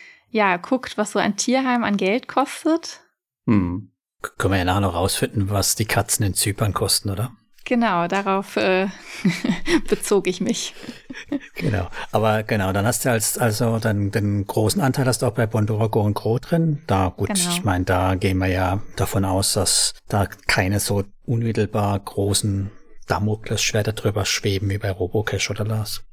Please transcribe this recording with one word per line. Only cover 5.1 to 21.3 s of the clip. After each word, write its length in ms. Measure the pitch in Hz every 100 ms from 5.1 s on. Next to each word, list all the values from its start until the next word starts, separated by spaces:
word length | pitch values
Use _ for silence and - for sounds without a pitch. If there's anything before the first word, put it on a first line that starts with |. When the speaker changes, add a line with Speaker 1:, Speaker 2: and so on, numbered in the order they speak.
| - 131 107 95
Speaker 3:
was 260 | 98 - -
die 80 | 107
Katzen 400 | 98 - - 101
in 80 |
Zypern 380 | - 104 101 104
kosten, 360 | - 98 - 101
oder? 220 | 95 123 - _ - -
Speaker 1:
Genau, 420 | 240 226 175 170
darauf, 480 | 196 196 190 196 214
äh, 300 | 202 185 190 - - - 185 -
<laughs> 520 | - 175 - 339 -
bezog 380 | 202 - 202 180
ich 120 | 180
mich. 320 | 185 - - - - - - - - 277 - -
Speaker 3:
Genau, 320 | 135 98 90 - -
aber 300 | 107 110 107
genau, 300 | 110 110 95
dann 120 | 98 107
hast 200 | 120 131
du 60 |
als, 260 | 113 - -
also 400 | 120 107 117 113
dann 320 | 110 101 98
den 340 | 107 104 101 95
großen 340 | 117 107 202
Anteil 240 | 135 135 131
hast 160 | 117
du 40 | 123
auch 60 |
bei 120 | - 110
Bondora 420 | 113 104 107 113
Go 180 | 117 104
and 100 | 98
Grow 240 | 107 117
drin. 420 | - 165 165 147 -
Da, 220 | - 82 -
gut, 120 | -
Speaker 1:
Genau. 160 | 196 175
Speaker 3:
ich 140 | 175
mein, 220 | 107 90 90
da 300 | 92 92 92
gehen 220 | 95 92
wir 80 | 95
ja 340 | 92 90 98 - -
davon 300 | 95 101 95
aus, 280 | 95 -
dass 400 | 107 87 - - - -
da 200 | 104 95 - -
keine 320 | - 95 101
so 240 | - 101 95 -
unmittelbar 760 | -